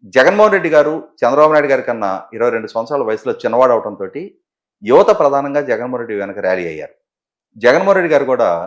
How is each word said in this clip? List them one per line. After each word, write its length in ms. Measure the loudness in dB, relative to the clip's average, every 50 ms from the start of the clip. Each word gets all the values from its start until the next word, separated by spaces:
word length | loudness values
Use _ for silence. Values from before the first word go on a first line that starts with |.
| _
జగన్మోహన్ 500 | -2 0 2 2 4 4 4 2 2 2
రెడ్డి 140 | 0 0 2
గారు 240 | 2 2 2 2 -2 -6 -8 -14 _
చంద్రబాబు 380 | _ -2 0 4 4 4 4 4
నాయుడు 160 | 2 2 2
గారి 120 | 0 -2 -2
కన్నా 260 | -4 -6 -4 -4 -4 -4 -6 -10 -14
ఇరవై 180 | -6 -2 -2 -2
రెండు 200 | -2 -4 -8 -6
సంవత్సరాల 340 | -8 -8 -6 -4 -4 -4 -2
వయసులో 300 | -4 -4 -4 -4 -8 -8
చిన్నవాడు 400 | -4 -4 -2 2 2 4 4 2
అవటంతో 340 | 0 -2 -6 -10 -10 -12 -12 -12 -14 -14 -14 _ _ _ _ _ _ _ _ _ _
యువత 280 | -2 4 4 4 6 4 2 2
ప్రధానంగా 440 | 2 0 0 0 -4 -2 -4 -4
జగన్మోహన్ 400 | -2 -2 -4 -4 -4 -8 -8 -8
రెడ్డి 140 | -8 -8 -6
వెనక 240 | -8 -8 -8 -8 -6
ర్యాలీ 260 | -4 -2 -2 -2 -4
అయ్యారు. 280 | -8 -8 -10 -14 -16 _ _ _ _ _ _ _ _ _ _ _ _ _
జగన్మోహన్ 420 | 0 2 2 4 4 2 2 2 2
రెడ్డి 120 | 2 2
గారు 120 | 0 0 2
కూడా 260 | 0 0 0 0 0 0 -2 -6